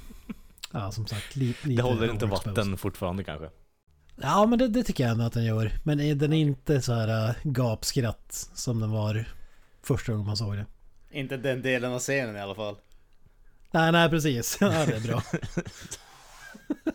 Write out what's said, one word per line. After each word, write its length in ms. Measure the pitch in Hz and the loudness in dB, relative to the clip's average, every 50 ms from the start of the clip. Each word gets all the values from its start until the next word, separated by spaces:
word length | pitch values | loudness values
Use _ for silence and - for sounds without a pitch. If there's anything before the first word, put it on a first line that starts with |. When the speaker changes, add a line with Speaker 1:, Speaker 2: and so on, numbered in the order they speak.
| - - - - - - | -8 -14 -16 -18 -14 -16
Speaker 1:
<laughs> 420 | - - - - - - - - | -16 -16 -16 -20 -18 -16 -14 -8
ja, 200 | - 139 101 98 | -6 -6 -6 -4
som 140 | - 110 104 | -6 -6 -6
sagt, 300 | - 110 101 - - - | -6 -6 -8 -8 -6 -4
li-, 100 | 135 131 117 120 - | -2 0 0 -2 -2
lite 60 | - 143 | -2 0
Speaker 2:
Det 140 | 123 117 | 2 2
håller 280 | 120 127 123 110 113 117 | 4 4 2 2 2 0
inte 140 | 113 104 117 | 0 0 0
Speaker 1:
overexposed. 320 | 104 98 92 - 107 98 | 2 0 0 -2 0 0
Speaker 2:
vatten 200 | 113 104 101 95 90 | 0 0 0 -2 -2
fortfarande, 460 | - 98 - - 101 87 90 98 90 | -4 -6 -4 -2 -2 -2 -2 -2 -4
kanske. 240 | - 76 78 80 76 - - - _ _ _ _ _ _ _ _ - - | -6 -8 -8 -10 -12 -14 -18 -20 _ _ _ _ _ _ _ _ -20 -12
Speaker 1:
Ja, 300 | - - 139 165 202 214 | -6 -2 2 4 6 6
men 120 | 226 240 233 | 6 6 4
det, 100 | 262 233 | 4 2
det 140 | 208 254 | 2 0
tycker 220 | - - 180 - 127 | 0 0 0 2 2
jag 60 | 117 | 2
ändå 120 | 113 113 117 | 4 2 0
att 80 | 117 | 0
den 120 | - 117 113 | 0 0 0
gör. 280 | 113 110 110 110 107 - - - | 2 2 2 0 0 -2 -2 0
Men 160 | 156 147 143 | 0 0 2
är 140 | 147 151 151 | 2 2 2
den 180 | 139 151 147 | 2 2 2
inte 480 | 156 160 151 143 135 - - - 147 135 | 4 4 4 2 2 0 0 2 2 2
så 100 | 127 127 117 | 2 2 0
här, 340 | 113 110 110 113 110 110 113 | 2 2 2 2 2 0 0
eh, 60 | 117 - | -2 -2
gapskratt 1080 | - 151 127 131 127 117 110 - - - - 139 117 110 - - - - - - - - - | -2 -2 0 2 2 0 0 -2 -4 -2 -2 0 0 0 -2 -6 -10 -14 -12 -12 -12 -12 -10
som 260 | - - 127 117 110 | -8 -4 -2 -2 0
den 100 | 110 107 | 0 0
var 340 | 110 110 104 107 104 110 110 - - - - - - - - - - - | 0 0 0 0 0 -2 -4 -6 -10 -12 -14 -16 -18 -20 -20 -20 -20 -12
första 300 | - - 131 - - - | -2 -2 -2 0 0 -2
gången 140 | 110 107 101 | -2 -2 -2
man 100 | 104 104 | -2 -2
såg 200 | 101 117 101 98 | -2 -2 -4 -4
det? 100 | 98 107 - - - - - - - - - | -6 -8 -10 -12 -20 -20 -20 -20 -20 -20 -12
Speaker 3:
Inte 260 | - 147 135 127 139 | -8 -8 -6 -6 -6
den 260 | 123 117 139 131 131 | -4 -2 -2 -2 0
delen 300 | 113 131 127 123 120 123 | 2 2 2 2 0 -2
av 60 | 123 123 | -2 -4
scenen 380 | - - 139 139 127 110 104 | -2 0 0 0 0 -2 -4
i 40 | 101 | -6
alla 140 | 101 98 95 | -6 -6 -6
fall. 220 | 107 107 104 101 - _ _ - - - _ - - - - _ _ - - - - - - | -6 -6 -6 -8 -10 _ _ -20 -20 -20 _ -20 -20 -20 -20 _ _ -20 -20 -20 -20 -12 0
Speaker 1:
Nej, 220 | - 165 160 165 | 2 4 4 6
nej, 160 | 165 170 170 156 | 6 6 6 6
precis. 480 | 160 160 147 156 127 117 113 - - - | 4 4 2 2 2 0 -2 -2 0 2
<laughs> 20 | |
Ja, 80 | 202 202 160 165 151 | 4 4 4 4 2
det 100 | 135 117 | 2 0
är 40 | 110 | 0
bra. 220 | 110 113 117 110 - | -2 -2 -2 -2 -2
Speaker 2:
<laughs> 60 | - - - - - - 175 - - - - - - - - - - - - - - - - - - - - - - 294 - - 320 | -2 -4 -6 -6 -4 -6 -6 -6 -6 -12 -16 -14 -14 -14 -16 -16 -20 -20 -20 -20 -20 -20 -20 -20 -20 -20 -18 -10 -10 -8 -4 -4 -6